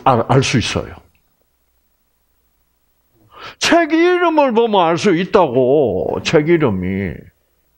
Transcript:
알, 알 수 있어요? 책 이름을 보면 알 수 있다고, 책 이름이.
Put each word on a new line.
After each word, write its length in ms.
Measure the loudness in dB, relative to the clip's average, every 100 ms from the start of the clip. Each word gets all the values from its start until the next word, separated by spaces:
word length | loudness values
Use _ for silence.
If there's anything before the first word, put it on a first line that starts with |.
알, 200 | 0 0 2
알 140 | 0
수 160 | 2 -2
있어요? 360 | -2 -6 -8 -14 _ _ _ _ _ _ _ _ _ _ _ _ _ _ _ _ _ _ _ _ _ _ _ -20 -20 -8
책 340 | 0 0 2
이름을 600 | 0 0 2 0 2 0
보면 280 | 2 0 2
알 180 | 2 0
수 160 | 0
있다고, 1040 | 0 0 2 2 2 2 2 2 -2 -4 -6
책 260 | 0 0 2
이름이. 680 | 2 2 -2 -4 -4 -6 -10 -16 _ _ _ _